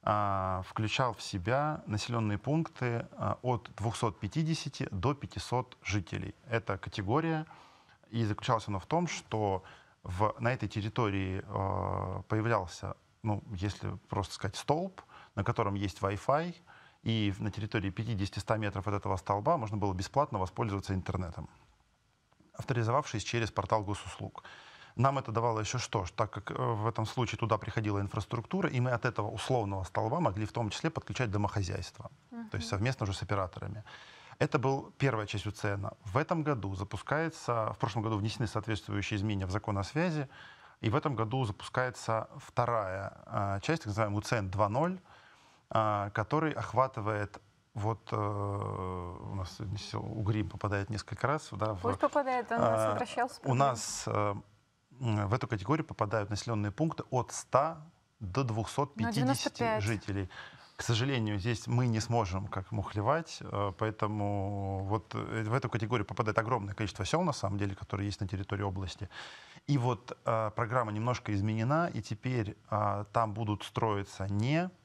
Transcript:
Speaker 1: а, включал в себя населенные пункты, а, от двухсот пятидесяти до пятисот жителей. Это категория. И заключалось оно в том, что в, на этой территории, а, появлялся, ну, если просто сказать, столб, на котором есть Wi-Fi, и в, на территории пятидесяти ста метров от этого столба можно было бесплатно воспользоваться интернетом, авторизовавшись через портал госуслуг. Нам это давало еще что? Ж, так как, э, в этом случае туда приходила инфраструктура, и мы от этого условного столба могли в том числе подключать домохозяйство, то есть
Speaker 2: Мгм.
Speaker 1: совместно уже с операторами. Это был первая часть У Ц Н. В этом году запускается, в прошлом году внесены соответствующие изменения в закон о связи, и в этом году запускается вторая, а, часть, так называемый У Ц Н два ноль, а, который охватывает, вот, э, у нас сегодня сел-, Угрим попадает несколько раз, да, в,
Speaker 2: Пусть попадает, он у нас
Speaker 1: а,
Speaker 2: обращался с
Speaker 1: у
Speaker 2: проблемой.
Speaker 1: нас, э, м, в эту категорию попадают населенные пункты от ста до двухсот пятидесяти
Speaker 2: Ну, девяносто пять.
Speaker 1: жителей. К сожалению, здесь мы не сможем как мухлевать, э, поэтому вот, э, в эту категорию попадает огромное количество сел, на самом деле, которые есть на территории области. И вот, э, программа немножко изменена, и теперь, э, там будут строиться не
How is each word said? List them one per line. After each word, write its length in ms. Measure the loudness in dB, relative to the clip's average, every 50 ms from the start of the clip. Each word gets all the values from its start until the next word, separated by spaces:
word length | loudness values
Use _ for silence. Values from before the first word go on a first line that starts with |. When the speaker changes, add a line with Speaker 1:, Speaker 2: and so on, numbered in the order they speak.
| 4
Speaker 1:
а, 580 | 4 4 4 4 2 2 2 2 0 0 -2 -4 -4
включал 460 | -2 0 0 0 2 2 2 2 0
в 80 | -2
себя 600 | -8 -6 -4 -2 0 2 2 4 2 2 -2 -4 -4 -2
населенные 500 | -2 -2 -2 0 0 2 2 2 0 0
пункты, 720 | 0 0 2 2 0 0 -4 -4 -2 0 0 -2 -4 -6
а, 260 | -6 -4 -2 -2 -2 0 0
от 260 | 0 0 0 -2 -8 -10 -4
двухсот 420 | -2 -2 0 0 0 0 0 -2
пятидесяти 680 | -6 -4 0 0 2 2 0 0 -2 -8 -6 -6 -6 -4
до 220 | -4 0 2 2 0
пятисот 640 | 0 -4 -8 -8 -8 -6 -2 -2 -2 -2 -4 -10 _ -6
жителей. 500 | -2 -2 -2 -2 -2 -6 -6 -6 -6 -10 -12 -8 -2
Это 260 | -2 -2 0 0 -4 -4
категория. 680 | -4 -8 -6 -4 0 2 2 2 2 2 0 -2 -2 -6 -12 -20 -20 -20 -20 -20 -20 _ -20 _ _ -6
И 160 | -2 0 0
заключалось 420 | 0 0 -2 2 2 2 2 2 -2
оно 120 | -4 -4
в 60 | -2
том, 220 | 0 0 0 0 0
что 560 | -4 -6 -6 -4 -2 0 2 2 2 0 -4 -8 -20 -20 -20 -20 -20 _ _
в, 320 | -8 0 2 2 2 2 2
на 140 | 0 0 0
этой 140 | 2 -2 -2
территории, 760 | -2 -2 -2 -2 0 2 2 2 2 0 0 0 -2 -4 -6 -4
а, 760 | -2 0 0 2 0 0 0 0 0 -2 -2 -2 -4 -6 -4 _
появлялся, 680 | 0 0 2 4 2 2 0 -2 -8 -8 -8 -8 -8 -10 _ _ _ _ -2
ну, 200 | -2 -2 -2 -2 -6
если 380 | -6 -2 -2 -2 -2 -2 -6 -6 -6 -6 _ _
просто 240 | -2 -2 -2 -2 -6
сказать, 220 | -4 -4 -4 -4
столб, 460 | -4 2 2 2 2 2 -4 -6 -10 -18 _ -20 -20 -20 -8 _
на 80 | -2 0
котором 320 | 0 2 2 2 2 2
есть 260 | 0 0 -2 -2 0
Wi-Fi, 540 | 0 0 0 0 2 2 2 2 2 0 -6 -10 -16 -20 -20 -20 -20 -20 -20 _ -2
и 280 | 0 2 2 2 2
в, 100 | 2 0
на 100 | -2 -4
территории 380 | -4 -4 -6 -2 -2 0 0 0
пятидесяти 480 | -2 -2 -2 -2 0 0 0 -2 -2 -6
ста 180 | 0 0 0 2
метров 300 | 2 -2 -2 -2 -2 -2
от 60 | -2
этого 240 | -2 0 0 -2 -2
столба 400 | 0 0 0 2 4 2 2 2
можно 200 | 0 -2 -2 0
было 160 | 2 2 2
бесплатно 460 | 0 -4 0 2 2 2 2 2 -2
воспользоваться 540 | -2 -2 0 -2 0 0 0 -2 -2 0 -2
интернетом, 540 | -2 -2 -2 -2 -2 -4 -4 -6 -10 -12 -12 -14 -20 -20 _ _ _ _ _ _ _ _ _ _ _ _ _ _ _ _ _ _
авторизовавшись 680 | -12 -4 0 2 2 4 4 4 4 2 2 -2 -4 -4
через 280 | 0 0 0 0 2
портал 320 | 0 -2 2 4 2 2 2
госуслуг. 600 | 0 -4 -4 -4 -10 -8 -8 -8 -8 -8 -12 -16 -14 -18 -18 -20 -20 -20 -20 -20 -16 0 2
Нам 200 | 4 4 4 2
это 140 | -2 0
давало 300 | 0 2 2 2 2 2
еще 160 | 0 -2 -2 -4
что? 240 | -4 -2 -2 -2 -2
Ж, 60 | -2
так 200 | 0 -2 -2 -2
как, 200 | -2 -8 -8 -6
э, 20 | -4
в 320 | -2 0 0 0 2 0
этом 200 | 0 0 0 -4
случае 320 | -2 0 0 0 0 0 -2
туда 180 | 2 2 2 2
приходила 420 | 2 -2 -2 0 0 2 2 2
инфраструктура, 680 | 0 0 -2 -4 -4 -2 -4 -4 -4 -2 -2 0 2 2
и 100 | 2 2
мы 100 | 2 2
от 140 | 2 2 0
этого 240 | 0 0 0 -2 -2
условного 520 | -2 -6 0 2 2 2 2 2 0 -2 -4
столба 340 | -2 -2 0 0 2 2 2
могли 260 | 2 2 2 2 -4
в 60 | -2
том 180 | -2 -2 -2 -2
числе 200 | -2 0 -2 -2
подключать 420 | -2 -2 -6 -6 -2 0 0 2
домохозяйство, 800 | 2 2 0 2 0 0 -2 0 -2 -4 -6 -8 -10 -12 -14 -14 -14 -16 _ _
то 280 | -10 -10 -10 -6 -4 -4
есть 100 | -2 -2
Speaker 2:
Мгм. 20 |
Speaker 1:
совместно 340 | 0 2 2 2 2 0 0
уже 80 | -2 -2
с 100 | -2 -2
операторами. 600 | 0 0 0 0 -2 -4 -8 -8 -8 -8 -8 -10 -12 -16 -18 -18 -20 -20 -20 -20 -20 0 _
Это 200 | 0 4 4 2
был 320 | 4 4 2 2 -2 -6 -4 _
первая 280 | 2 2 2 2 -2 -2
часть 200 | -4 -4 -4 -4
У 40 |
Ц 180 | -6 -2 -2 -2
Н. 220 | -2 0 -2 -6 -8 -8 -12
В 140 | 0 2 2
этом 260 | 2 2 0 0 2
году 320 | 0 0 0 0 -4 -2
запускается, 960 | -4 -6 -6 -6 -8 -4 -2 0 0 0 0 -4 -6 -2 0 0 2 0 -2 -2
в 40 | -2
прошлом 260 | -2 0 0 0 0
году 140 | 2 0 2
внесены 300 | 0 0 0 0 -2 0
соответствующие 720 | 0 -2 -2 -2 -4 -4 -2 -4 -4 -2 -2 0 0 0
изменения 280 | 0 0 0 0 0 0
в 40 |
закон 260 | 0 -2 0 0 0 0
о 60 | -2
связи, 440 | -2 0 0 0 0 0 -2 -4 -6 -8 -18 -20 -20 -20 -20 -20 -20 -14 _
и 80 | 0 2
в 60 | 2
этом 200 | 4 2 2 0
году 300 | 2 0 0 2 0 0
запускается 840 | 0 -2 -4 -8 -2 0 0 0 0 -2 -6 -2 0 0 0 0 -4 -10 -16
вторая, 760 | -16 -8 0 0 2 2 2 0 0 0 -2 -4 -4 -6 -8 -12 -14
а, 340 | -6 -2 -2 0 0 0 -2
часть, 220 | 0 0 -2 0 0
так 40 | -2
называемый 300 | 0 2 2 2 2 -2
У 40 |
Ц 140 | 0 2 0 0
Н 120 | 0 0
два 180 | 2 2 2 4
ноль, 300 | 4 2 2 2 0 -4 -8 -18 -20 -20 -20 -20 -20 -20 -20 -20 -20 -20 _ _
а, 400 | 2 4 4 4 4 2 0 0
который 420 | 0 -2 0 2 2 2 2 2
охватывает, 880 | 0 -2 -6 -2 4 4 4 4 2 -2 -2 0 0 0 -2 -4 -6 -14 -20 _ _ _ _ _ _
вот, 360 | -2 0 0 -2 -2 -4 -4
э, 40 | -2 0
у 1160 | 0 0 0 -2 -2 -2 -2 -2 -2 -4 -4 -4 -4 -4 -6 -6 -6 -8 -10 -10 -10 -8 -6
нас 200 | -6 -6 -6 -8 -8
сегодня 200 | -8 -6 -6 -6
сел-, 420 | -8 -6 -6 -6 -4 -4 -6 -2
Угрим 300 | 0 0 2 2 0 -2
попадает 400 | -4 -4 -4 -2 0 0 -2 -2
несколько 380 | -6 -8 -6 -8 -6 -2 0 0
раз, 220 | 0 0 -2 -6 -4
да, 200 | -2 0 0 0
в, 80 | 0
Speaker 2:
Пусть 180 | 0 0 0 2
попадает, 520 | 2 2 2 2 2 2 0 -2 0 0
он 80 | 2 4
у 20 |
нас 200 | 4 4 6 6
Speaker 1:
а, 100 | 4 4 2
Speaker 2:
обращался 420 | 0 -2 -4 -2 -2 -2 -2 -2
с 40 | -6
Speaker 1:
у 20 |
Speaker 2:
проблемой. 280 | 0 2 4 6 6 6
Speaker 1:
нас, 340 | 4 0 -2 -6 -6 -4 -2 0
э, 280 | 2 2 2 2 0 -2 -6 -12 -20 _ _ _ _ _ _ _ -12 -4
м, 260 | 0 2 2 4 4 4
в 60 | 2
эту 140 | 2 2 0
категорию 380 | -2 -2 2 2 2 2 2
попадают 440 | -4 0 0 0 2 2 0 0 0
населенные 420 | -4 -4 -2 -2 0 0 0 0
пункты 320 | 0 0 -2 -2 0 -4 -6 -2
от 200 | 0 0 0 0
ста 460 | -6 -10 -10 _ 4 4 4 4 -2 -6 -12 -18 -20 _ _ _ _ _
до 240 | -8 -2 0 2 2
двухсот 520 | 2 2 0 0 -2 0 0 -2 -2 0
пятидесяти 260 | -2 -2 0 2 2
Speaker 2:
Ну, 40 | 4
девяносто 240 | 4 2 2 0 -2
пять. 340 | -2 0 0 2 2 2 2
Speaker 1:
жителей. 460 | 0 0 -2 -2 -2 -2 -2 -2 -4 -6 -14 -16 -16 -18 -20 -20 -20 -14
К 60 | -10 0
сожалению, 560 | 0 2 2 2 2 2 2 2 2 0 0
здесь 280 | 0 0 -2 -2 -2 0
мы 200 | 2 4 4 4
не 140 | 4 2
сможем 460 | 2 2 2 2 2 2 0 -2 -2 -2
как 240 | -4 -6 -6 -4 -4
мухлевать, 640 | -4 -4 -2 -2 0 2 4 2 2 0 -4 -10 -12
э, 300 | -10 -6 -2 0 0 0 0 0
поэтому 1040 | -2 -2 0 0 0 0 0 0 0 0 0 0 0 -2 -2 -2 -2 -2 -2 -2 -2 0
вот, 260 | 0 -2 -2 -2 -6
э, 280 | -4 -4 -2 -2 -2 0
в 100 | 2 2
эту 160 | 2 2 2
категорию 360 | 0 0 0 2 2 0 0
попадает 320 | 0 0 0 0 2 4 2
огромное 340 | 4 4 2 0 0 -2 -2
количество 320 | -2 -2 -2 0 -2 -2
сел, 180 | 2 2 4 4
на 100 | 2 0
самом 240 | 0 0 -2 0 0
деле, 160 | 0 0 -2
которые 320 | -4 -6 -6 -4 -2 -2 -2
есть 120 | -2 -2
на 80 | -4 -4
территории 360 | -2 -4 -2 -2 -2 0 0
области. 440 | 0 0 -2 -4 -6 -6 -8 -10 -10 -10 -14 -14 -14 -16 -18 -20 -20 -20 -20 _ 2
И 100 | 2 4
вот, 400 | 4 4 2 0 -4 -12 -14 -6 _
э, 260 | 2 2 2 2 0 0
программа 360 | 0 0 2 4 2 2 2
немножко 400 | 0 0 2 2 0 0 0 0 0
изменена, 560 | 2 2 2 2 2 2 4 4 4 2 2 0
и 80 | -4
теперь, 560 | -4 -4 -6 -4 -2 -2 0 0 0 -2 -4 -10 _ -2
э, 360 | 0 2 2 2 2 0 -4 0 2
там 200 | 2 2 2 2
будут 300 | -2 0 0 0 0 -2
строиться 640 | -4 -2 0 2 2 2 0 -2 -4 -6 -6 -4 0
не 420 | 2 2 2 4 4 2 2 0 -4 -12 _